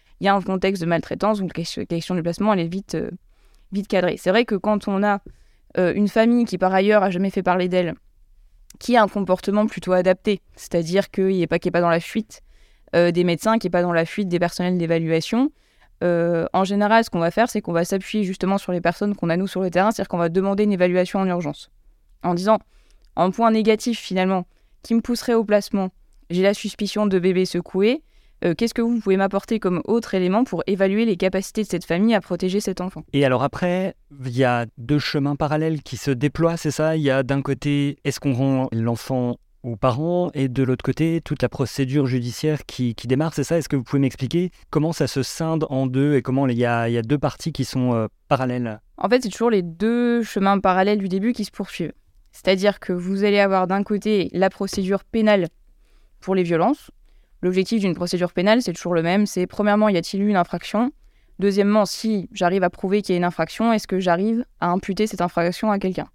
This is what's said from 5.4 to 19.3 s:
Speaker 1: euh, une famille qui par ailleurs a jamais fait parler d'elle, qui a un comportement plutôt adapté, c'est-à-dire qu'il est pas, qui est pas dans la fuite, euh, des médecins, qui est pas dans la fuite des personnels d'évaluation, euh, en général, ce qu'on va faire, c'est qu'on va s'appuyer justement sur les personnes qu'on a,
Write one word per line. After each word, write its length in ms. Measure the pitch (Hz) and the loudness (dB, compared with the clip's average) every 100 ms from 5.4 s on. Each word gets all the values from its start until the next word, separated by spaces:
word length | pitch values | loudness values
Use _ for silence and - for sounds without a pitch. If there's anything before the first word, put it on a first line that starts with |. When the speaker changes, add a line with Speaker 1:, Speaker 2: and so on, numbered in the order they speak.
| _ _ _ - | _ _ _ 0
Speaker 1:
euh, 140 | 180 | 0
une 140 | 165 208 | 2 0
famille 380 | 226 226 240 233 | 4 4 4 0
qui 120 | 180 | 0
par 160 | 185 | 2
ailleurs 300 | 190 196 214 | 2 4 4
a 60 | 196 | 2
jamais 200 | 180 190 | 0 -2
fait 140 | 196 | -2
parler 240 | 185 180 180 | 0 0 0
d'elle, 260 | 180 175 - _ _ _ _ - _ - - | 0 -2 -4 _ _ _ _ -20 _ -20 -10
qui 160 | - 240 | 2 4
a 80 | |
un 60 | 208 | 4
comportement 580 | 208 185 185 - 202 214 | 2 0 0 0 0 0
plutôt 240 | - 180 | -2 0
adapté, 480 | 180 180 185 - 202 _ - | 2 2 2 0 -2 _ -20
c'est-à-dire 560 | - 175 160 185 190 | -6 -4 0 0 0
qu'il 300 | - 190 190 | 0 0 0
est 60 | 170 | 0
pas, 120 | 170 | 0
qui 80 | 180 | 0
est 40 | |
pas 100 | 175 | 2
dans 80 | 175 | 2
la 100 | 170 | 2
fuite, 400 | - - 214 - - - _ _ _ - | -2 -6 -6 -10 -20 -20 _ _ _ 2
euh, 160 | 175 | 4
des 140 | 170 180 | 4 2
médecins, 320 | 170 214 226 | 2 2 0
qui 80 | 185 | 2
est 20 | |
pas 120 | 175 | 0
dans 100 | 175 | 2
la 140 | 170 165 | 0 0
fuite 240 | - 196 | -2 -2
des 100 | 175 | 0
personnels 380 | 170 - 180 180 | -2 -2 -2 0
d'évaluation, 720 | 165 165 165 160 160 226 269 - _ _ _ - | 0 0 0 0 0 0 0 -2 _ _ _ -4
euh, 440 | 180 170 170 170 165 | 0 2 2 0 0
en 140 | - 190 | 0 0
général, 400 | 202 208 226 226 | 2 4 4 2
ce 40 | |
qu'on 100 | - | 0
va 120 | 220 | 0
faire, 180 | - 240 | 2 0
c'est 120 | 214 | 0
qu'on 100 | - | -2
va 140 | 170 175 | -2 0
s'appuyer 400 | 196 185 214 190 | -2 -2 -2 -2
justement 320 | 190 185 196 | -2 0 0
sur 160 | - | -2
les 80 | 180 | -2
personnes 340 | 170 175 208 202 | -2 0 -2 -2
qu'on 140 | |
a, 80 | 170 | 0